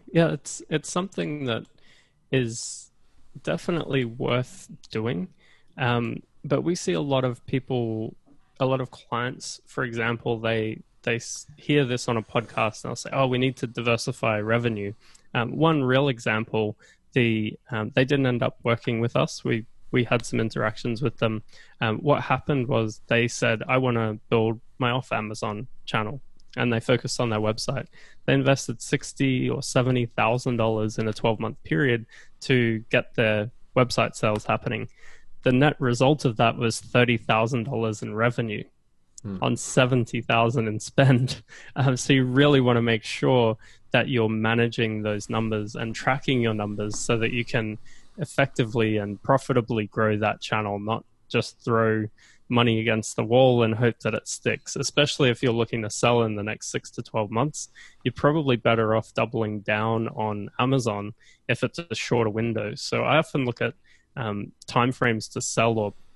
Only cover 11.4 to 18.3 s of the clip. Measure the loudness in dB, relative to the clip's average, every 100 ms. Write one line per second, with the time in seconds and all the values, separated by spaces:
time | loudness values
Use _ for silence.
11.4 | -16 -10 2 4 4 0 0 -2 0 -4
12.4 | -2 -2 -2 -2 -10 -10 -4 0 2 2
13.4 | 0 -2 -6 -4 0 0 -2 -2 -2 0
14.4 | 0 0 0 -2 -6 -8 -18 -20 _ -2
15.4 | -2 2 2 4 2 2 2 0 0 -2
16.4 | 0 -2 -2 -4 -18 _ _ 2 2 2
17.4 | -2 -6 -8 -6 0 0 2 2 2